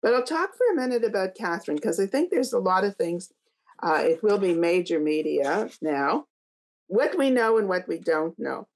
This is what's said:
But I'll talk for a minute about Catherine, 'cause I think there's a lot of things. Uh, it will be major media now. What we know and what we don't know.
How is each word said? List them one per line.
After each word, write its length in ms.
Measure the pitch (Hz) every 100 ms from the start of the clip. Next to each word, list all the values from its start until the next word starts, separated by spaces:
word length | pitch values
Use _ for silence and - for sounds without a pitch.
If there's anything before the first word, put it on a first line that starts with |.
But 140 | -
I'll 80 | 240
talk 340 | 494 320 370 -
for 80 | 494
a 40 | 349
minute 280 | 254 247
about 300 | 226 202 190
Catherine, 440 | 185 208 170 - 151
'cause 220 | 208 170
I 60 | 196
think 240 | 262 349
there's 220 | 349 269
a 80 | 208
lot 240 | 190 185
of 120 | 202 196
things. 340 | 170 170 - _ _ _ _ _
Uh, 220 | 170 156 160
it 160 | 165
will 160 | 214 202
be 160 | 190
major 460 | 170 170 170 175 165
media 680 | 151 151 156 147 139 175 240 -
now. 440 | 156 143 139 226 294 _ _ _ _ _ _
What 320 | 196 285 370
we 120 | 277
know 280 | 254 226 220
and 100 | 202
what 200 | 180 180
we 100 | 170
don't 400 | - 160 160 -
know. 300 | 233 - 214